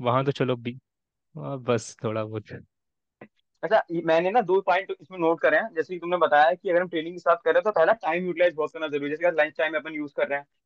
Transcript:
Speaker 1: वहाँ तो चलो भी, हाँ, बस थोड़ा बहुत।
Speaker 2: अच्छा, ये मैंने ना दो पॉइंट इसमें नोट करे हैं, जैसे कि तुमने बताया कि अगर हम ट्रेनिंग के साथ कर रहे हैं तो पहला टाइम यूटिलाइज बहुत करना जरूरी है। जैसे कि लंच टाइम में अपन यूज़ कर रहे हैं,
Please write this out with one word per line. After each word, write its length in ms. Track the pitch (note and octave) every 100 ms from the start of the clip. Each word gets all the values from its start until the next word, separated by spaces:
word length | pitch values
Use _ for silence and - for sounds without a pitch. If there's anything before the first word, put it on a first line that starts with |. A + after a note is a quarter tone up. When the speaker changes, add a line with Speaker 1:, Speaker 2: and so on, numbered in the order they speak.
Speaker 1:
वहाँ 240 | A#2+ B2+ C3+
तो 60 |
चलो 240 | - C3 B2
भी, 240 | A#2+ C3 _ _ _ _ _ D3+
हाँ, 220 | C#3+ C#3
बस 380 | A#2+ A#2 - -
थोड़ा 200 | A2+ A2 A2
बहुत। 180 | A2 - - - _ _ _ _ _ - _ _ _
Speaker 2:
अच्छा, 200 | E3 G#3+ -
ये 100 | E3+
मैंने 300 | E3 E3 F3+
ना 100 | A#3+
दो 200 | F3 F#3+
पॉइंट 320 | F#3+ F3+ C#4+ F#3+
इसमें 180 | D#3 F#3
नोट 220 | E3 E3
करे 160 | E3+ D3+
हैं, 180 | A3+ D#3+
जैसे 180 | D3+
कि 60 | F3+
तुमने 180 | E3+ F3
बताया 360 | D3+ D3 D#3
कि 160 | F3+ G3
अगर 120 | E3+
हम 60 | F3+
ट्रेनिंग 280 | E3+ E3 F3
के 40 |
साथ 160 | F3 E3+
कर 160 | D#3+
रहे 80 | E3+
हैं 40 |
तो 80 | F3
पहला 220 | F#3+ E3
टाइम 320 | A3+ D#3+ E3+ F3+
यूटिलाइज 280 | E3+ F3
बहुत 200 | D3+ D3+
करना 140 | E3 D#3
जरूरी 240 | C#3+ C#3+
है। 60 | D#3
जैसे 140 | F3
कि 120 | D#3+
लंच 100 | D3+ -
टाइम 160 | D#3
में 60 | D#3
अपन 140 | D3+
यूज़ 200 | D#3 D3 -
कर 100 | D3
रहे 120 | C#3+
हैं, 60 | - _